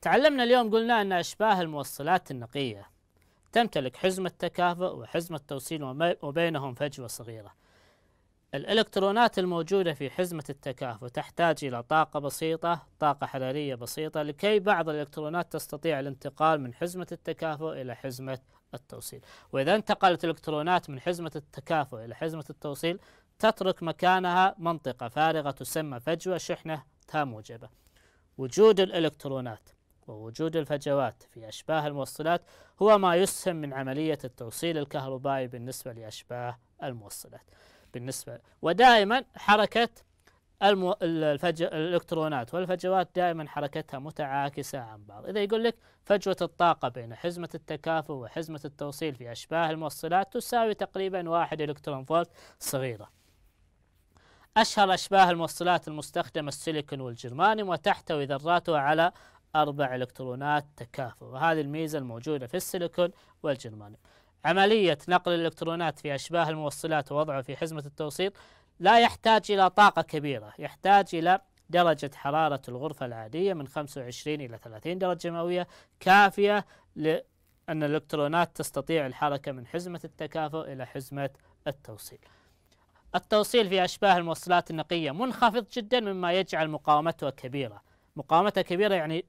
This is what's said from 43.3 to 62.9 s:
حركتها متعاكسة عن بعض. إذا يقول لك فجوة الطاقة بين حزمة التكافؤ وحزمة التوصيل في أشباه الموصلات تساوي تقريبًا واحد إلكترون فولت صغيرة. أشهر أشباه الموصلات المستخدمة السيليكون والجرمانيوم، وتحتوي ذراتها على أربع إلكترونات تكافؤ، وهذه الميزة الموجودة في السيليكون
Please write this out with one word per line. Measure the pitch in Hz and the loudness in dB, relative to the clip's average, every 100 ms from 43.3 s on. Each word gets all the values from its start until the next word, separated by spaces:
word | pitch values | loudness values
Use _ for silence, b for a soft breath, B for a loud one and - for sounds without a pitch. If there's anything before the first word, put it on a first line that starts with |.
| 165 147 | -2 -6
حركتها | - 143 160 151 139 | -6 -6 -6 -8 -12
متعاكسة | 143 156 147 135 143 143 139 139 | -12 -8 -4 -2 -4 -6 -10 -10
عن | 113 107 | -12 -16
بعض. | 104 101 - | -20 -16 -8
إذا | 196 | -4
يقول | 202 220 | 0 0
لك | 233 - b b | 0 -2 b b
فجوة | - 202 196 185 | 0 0 2 -2
الطاقة | 170 _ 175 156 127 | -2 _ 4 4 -2
بين | 120 117 | -6 -14
حزمة | 117 175 175 170 | -6 -6 -6 -10
التكافؤ | 160 - 151 156 160 151 | -12 -10 -8 -2 -2 -2
وحزمة | 143 117 - 160 156 | -10 -8 -10 -10 -10
التوصيل | 147 147 147 139 160 | -12 -10 -10 -6 -8
في | 127 120 | -8 -12
أشباه | 117 - 160 170 | -14 -6 -2 -2
الموصلات | 160 156 - 160 175 196 | -2 -6 -8 -2 0 0
تساوي | 247 - 240 226 | -6 -2 0 0
تقريبًا | 208 190 - 190 185 170 | -2 -6 -4 -4 -4 -2
واحد | 170 165 156 | 0 0 -2
إلكترون | 147 143 - 139 | -4 -6 -8 -10
فولت | 131 160 170 B B B | 0 0 0 B B B
صغيرة. | - 139 131 110 90 _ _ _ _ _ _ _ _ _ _ _ b b b - | -6 -4 -4 -8 -14 _ _ _ _ _ _ _ _ _ _ _ b b b 2
أشهر | 220 - 196 | 2 4 4
أشباه | 180 - 196 185 | 4 4 6 6
الموصلات | 170 165 - 175 175 160 | 6 -2 -2 2 2 0
المستخدمة | 151 143 175 170 165 147 | -10 -6 -4 -4 -4 -6
السيليكون | - - 156 147 139 | -6 -4 -4 -6 -8
والجرمانيوم، | 131 117 123 123 190 220 202 | -10 -10 -12 2 2 2 -2
وتحتوي | 170 - 185 - 160 | -2 0 -2 -2 -4
ذراتها | 139 139 151 175 170 156 | -2 -4 2 0 2 0
على | 139 156 165 - b b _ 156 | 2 4 2 0 b b _ 0
أربع | 151 143 139 | 0 0 -2
إلكترونات | 127 123 - 131 123 143 147 143 - | -2 -6 -8 -10 -6 0 0 -2 -16
تكافؤ، | 120 - 127 - 120 | -16 -10 -10 -10 -16
وهذه | 131 160 160 | -2 0 0
الميزة | 143 151 160 151 | -2 -4 -4 -6
الموجودة | 131 117 123 151 120 | -6 -10 -6 -6 -4
في | 180 | -6
السيليكون | - 190 175 | -6 -4 -4